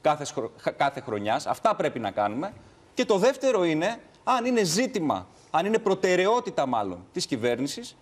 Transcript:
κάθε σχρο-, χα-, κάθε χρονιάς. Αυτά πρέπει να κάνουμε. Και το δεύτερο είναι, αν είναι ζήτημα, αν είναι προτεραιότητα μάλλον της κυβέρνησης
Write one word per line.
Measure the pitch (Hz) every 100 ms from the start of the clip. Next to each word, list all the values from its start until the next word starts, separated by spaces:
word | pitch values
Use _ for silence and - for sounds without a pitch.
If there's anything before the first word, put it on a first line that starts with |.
κάθε | 156 147
σχρο-, | 143 - 113 -
χα-, | -
κάθε | - 143 139
χρονιάς. | - 107 104 127 98
Αυτά | - 220 208
πρέπει | 147 127
να | 110
κάνουμε. | 95 104 110 185 - - - -
Και | -
το | 247 202
δεύτερο | 220 254 269 226
είναι, | 175 156 180 233 - -
αν | - 254
είναι | 233 247
ζήτημα, | 190 165 254 240 156 98 95 - -
αν | 156 185
είναι | 220
προτεραιότητα | 208 190 190 180 185 240 190 - 139
μάλλον | 120 101 87 92
της | - -
κυβέρνησης | 131 120 117 139 - 240 -